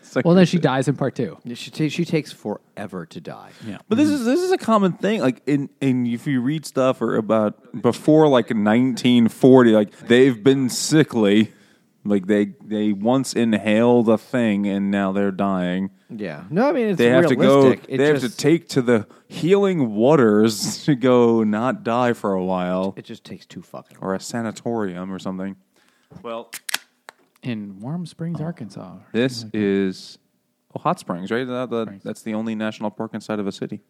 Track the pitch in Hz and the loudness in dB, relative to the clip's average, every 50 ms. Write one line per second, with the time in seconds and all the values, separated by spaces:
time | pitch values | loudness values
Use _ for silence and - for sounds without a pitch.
0 | _ - - - - 175 175 190 185 160 - 175 160 147 127 135 131 - 135 120 | _ -6 -6 -2 2 4 6 6 6 4 2 0 2 2 0 2 0 -2 -2 -2
1 | 143 127 - - 127 92 78 - _ - 120 117 - - - - 156 151 139 - | -4 -6 -4 -4 -8 -8 -8 -12 _ -14 -14 -14 -14 -18 -8 -6 -6 -6 -4 -4
2 | 175 156 - 156 131 - - - _ 110 101 - _ _ _ - 101 95 98 92 | -6 -2 -4 -4 -4 -6 -16 -14 _ -10 -10 -10 _ _ _ -16 -16 -12 -12 -14
3 | 82 82 - 90 80 - - - 95 - - - - 113 98 95 - _ 214 226 | -14 -14 -16 -18 -16 -16 -18 -18 -20 -20 -20 -18 -16 -16 -16 -16 -6 _ 0 2
4 | 302 311 294 294 233 226 254 349 359 370 381 - - - 226 214 196 185 165 - | 2 2 2 0 0 0 0 0 0 0 -2 -2 0 0 2 2 2 0 -2 -2
5 | - 190 220 214 120 131 123 - _ - 147 143 143 - _ _ - 135 127 127 | -4 -4 -2 0 0 -2 -2 -2 _ -2 -2 -2 -2 -6 _ _ -2 0 0 0
6 | 123 120 117 117 - 156 143 127 120 127 151 160 147 - - - 127 131 127 - | 0 -2 -4 -4 -4 -2 -2 -2 0 -2 -4 -4 -6 -8 -4 0 0 0 0 0
7 | 120 110 101 113 110 101 113 110 107 107 104 _ _ - - - 101 120 110 - | -2 -2 -2 -2 0 0 0 0 0 0 -4 _ _ -16 -16 -2 -2 -2 -2 0
8 | - - 151 156 156 151 135 123 110 - 120 110 104 104 107 120 127 131 123 107 | 2 4 6 6 6 6 4 4 2 2 -2 0 2 2 4 4 2 0 -2 0
9 | - 123 123 120 117 113 - - - 135 127 131 123 117 107 110 104 98 - - | 2 4 4 4 4 2 0 4 6 8 8 10 8 8 6 4 2 0 -4 -20
10 | - - 117 123 131 139 127 110 101 127 135 139 131 120 - - - - 147 160 | 0 2 6 6 6 6 4 2 2 2 2 4 0 -4 -4 -6 -4 0 2 2
11 | 147 - - 120 107 101 101 107 110 104 - _ _ _ _ _ _ _ _ _ | 2 2 2 0 2 4 4 4 2 2 -2 _ _ _ _ _ _ _ _ _
12 | _ 104 101 101 92 92 107 104 104 101 95 _ - - 107 107 107 104 104 95 | _ -2 -2 -2 0 0 0 0 0 -2 -4 _ -14 -8 -6 -2 -2 -2 -2 -2
13 | 101 113 123 135 131 - - - 117 113 110 104 101 110 104 107 117 120 123 120 | 0 0 0 0 -2 -2 -2 -2 0 0 0 -2 0 0 2 2 4 4 4 4
14 | 117 110 113 104 - - - 127 120 110 104 98 101 101 95 98 98 98 101 101 | 4 4 2 0 0 -4 -4 -2 0 0 0 0 -2 -2 -2 -2 -2 -2 -2 0
15 | 101 95 95 101 101 101 95 92 98 98 95 92 90 90 90 95 95 95 _ _ | -2 -2 -2 -2 -2 -4 -2 -2 -4 -2 -2 -2 -2 -4 -4 -4 -6 -8 _ _
16 | _ _ 127 110 104 90 78 71 82 95 147 180 240 285 359 277 233 214 196 165 | _ _ -14 -12 -12 -12 -12 -14 -14 -6 -4 -2 0 0 0 -2 -2 -2 0 0
17 | 120 120 123 131 - 151 131 123 131 131 139 139 139 131 120 - - - 131 131 | 2 4 4 4 4 2 2 2 4 4 6 6 6 6 4 2 -4 -8 -2 0
18 | 135 147 151 139 127 120 - - - 143 165 170 165 _ - 143 127 117 123 110 | 2 2 2 0 -2 -4 -6 -2 0 2 2 2 0 _ -4 -2 2 2 2 0
19 | 110 _ - _ _ _ - - - 160 190 202 202 196 190 170 135 113 104 101 | 0 _ -16 _ _ _ -12 -6 0 2 2 2 2 0 0 0 -2 -2 0 0
20 | 113 131 156 156 123 110 104 104 107 113 110 104 - 135 - - - - 147 123 | 4 4 6 6 6 4 4 4 4 2 0 -2 -6 -8 -8 -6 -2 -2 -2 0
21 | 113 127 127 123 120 117 117 113 110 107 104 104 117 131 120 98 - 123 117 120 | 2 2 4 4 4 4 4 2 2 0 -2 -2 -2 -4 -6 -6 -6 -4 -2 0
22 | 127 123 117 - - 107 98 92 92 92 92 92 90 90 92 92 95 95 95 - | 0 -2 -2 -2 -4 -4 -4 -2 -2 -4 -4 -4 -2 -4 -4 -4 -4 -6 -8 -10
23 | 117 - 117 101 _ - 110 90 - _ - 98 85 _ - 67 - _ - - | -16 -18 -18 -20 _ -20 -20 -20 -20 _ -20 -20 -20 _ -20 -20 -20 _ -20 -12
24 | - 95 95 95 - - - 120 117 110 98 - - 120 117 113 107 95 87 87 | -6 -6 -6 -6 -8 -8 -8 -6 -6 -6 -10 -8 -8 -8 -6 -4 -6 -6 -8 -10
25 | 90 95 95 92 - 101 95 92 92 98 98 95 _ _ _ _ _ _ _ _ | -12 -12 -12 -10 -10 -10 -10 -8 -10 -10 -12 _ _ _ _ _ _ _ _ _
26 | _ _ - 90 92 120 113 113 117 _ - - _ - - - _ _ _ _ | _ _ -20 -20 -14 -14 -12 -12 -14 _ -18 -20 _ -12 -12 -12 _ _ _ _
27 | _ - _ _ _ _ _ _ _ 135 120 107 104 101 98 92 104 127 156 175 | _ -20 _ _ _ _ _ _ _ -8 -8 -8 -8 -12 -14 -14 -12 -10 -10 -10
28 | 175 156 - _ 165 170 170 156 151 165 170 - 117 98 - 110 104 92 90 95 | -10 -12 -12 _ -10 -10 -8 -8 -8 -8 -10 -12 -14 -16 -16 -16 -18 -18 -18 -20
29 | - _ _ 107 123 131 127 117 117 107 - 107 107 101 98 98 98 95 92 - | -20 _ _ -2 -2 -2 -4 -6 -14 -8 -4 -2 0 0 2 0 0 -2 -4 -8
30 | - - - _ _ _ _ _ _ _ _ _ _ _ _ - _ 151 139 - | -14 -20 -20 _ _ _ _ _ _ _ _ _ _ _ _ -8 _ -4 -4 -4
31 | - - 92 87 92 98 110 117 131 127 123 123 127 120 117 117 113 104 98 98 | -6 -10 -10 -8 -6 -6 -6 -6 -4 -6 -6 -8 -8 -6 -6 -6 -6 -8 -10 -14
32 | _ 107 110 - - 113 107 107 113 113 113 107 110 110 107 - 113 104 - _ | _ -14 -14 -12 -10 -8 -8 -6 -6 -6 -6 -6 -6 -8 -8 -8 -10 -10 -8 _
33 | 110 110 - 110 - - 107 104 101 98 98 - 131 104 107 101 _ | -12 -10 -10 -14 -10 -8 -6 -6 -6 -6 -8 -8 -10 -10 -12 -14 _